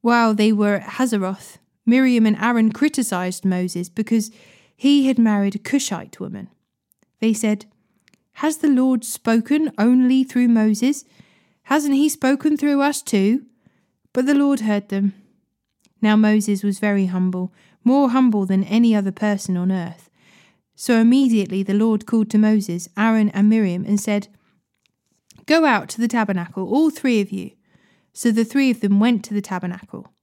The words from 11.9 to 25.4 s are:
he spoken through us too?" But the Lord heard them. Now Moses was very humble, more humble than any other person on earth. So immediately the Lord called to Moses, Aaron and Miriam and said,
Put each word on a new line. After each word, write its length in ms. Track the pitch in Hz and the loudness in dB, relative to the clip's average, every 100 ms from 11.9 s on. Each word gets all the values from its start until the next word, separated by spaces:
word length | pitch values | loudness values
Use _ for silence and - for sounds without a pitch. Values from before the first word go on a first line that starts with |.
he 160 | 269 302 | 0 0
spoken 480 | - 262 277 311 294 | 0 -2 0 -2 -2
through 240 | 294 277 | 0 0
us 200 | 277 285 | 0 -4
too?" 440 | - 208 196 254 - _ _ _ _ _ _ | -4 0 0 0 -4 _ _ _ _ _ _
But 120 | - 262 | -4 0
the 80 | |
Lord 280 | 285 285 277 | 2 2 0
heard 280 | 214 208 202 | -2 -2 -4
them. 240 | 196 196 - _ _ _ _ _ _ _ _ | -2 -2 -4 _ _ _ _ _ _ _ _
Now 140 | 214 214 | 2 4
Moses 460 | 214 214 208 196 | 4 2 0 -2
was 160 | 202 196 | -2 -2
very 260 | 208 202 190 | -2 0 -2
humble, 480 | 180 185 185 185 _ _ _ | -2 -2 -4 -8 _ _ _
more 260 | 240 269 269 | 0 2 2
humble 360 | 247 254 214 190 | 2 2 2 0
than 180 | 190 190 | 0 0
any 280 | 220 233 | 2 4
other 180 | 208 196 | 2 -2
person 440 | - 214 202 - 180 | -2 -2 -2 -4 -2
on 160 | 180 | -2
earth. 380 | 190 170 165 _ _ _ _ _ _ _ _ | -2 -6 -14 _ _ _ _ _ _ _ _
So 240 | - 233 | -2 2
immediately 640 | 226 254 269 226 190 196 | 4 4 2 2 0 -4
the 100 | 196 | -2
Lord 320 | 202 226 214 220 | 0 0 -2 -2
called 240 | 226 214 | -2 0
to 60 | 214 | 2
Moses, 520 | 214 214 196 175 - - | 2 2 0 -8 -8 -4
Aaron 320 | 220 220 208 | 0 2 0
and 180 | - 208 | 2 2
Miriam 380 | 220 196 175 - | 2 0 -2 -2
and 140 | 202 | -2
said, 280 | 214 208 202 _ _ _ _ _ _ _ _ _ _ - | -2 -4 -6 _ _ _ _ _ _ _ _ _ _ -20